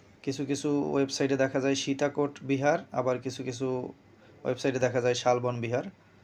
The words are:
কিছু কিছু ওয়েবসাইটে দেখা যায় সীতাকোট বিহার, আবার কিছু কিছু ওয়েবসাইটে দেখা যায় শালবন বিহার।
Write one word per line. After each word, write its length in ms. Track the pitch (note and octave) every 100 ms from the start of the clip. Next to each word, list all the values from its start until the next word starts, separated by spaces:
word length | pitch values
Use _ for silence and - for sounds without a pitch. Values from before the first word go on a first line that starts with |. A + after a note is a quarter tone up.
| - -
কিছু 240 | - C3+ C#3
কিছু 460 | C#3 D3+ C#3+ D3+
ওয়েবসাইটে 440 | C#3+ C3+ - C#3 C3+
দেখা 240 | C3 C3+
যায় 140 | C3+
সীতাকোট 640 | C3+ - C3+ C#3+ D3 C#3+ C#3+
বিহার, 360 | C3 C3+ C#3+ E3+ -
আবার 260 | C3 B2+ B2+
কিছু 260 | C3 B2+
কিছু 480 | B2+ A#2 C3 B2+ - - - - - -
ওয়েবসাইটে 340 | B2+ B2 C#3+ B2+
দেখা 220 | B2 B2
যায় 140 | B2
শালবন 460 | A#2+ B2+ A#2+ B2 A#2+
বিহার। 240 | A#2 B2 F#3+ - - -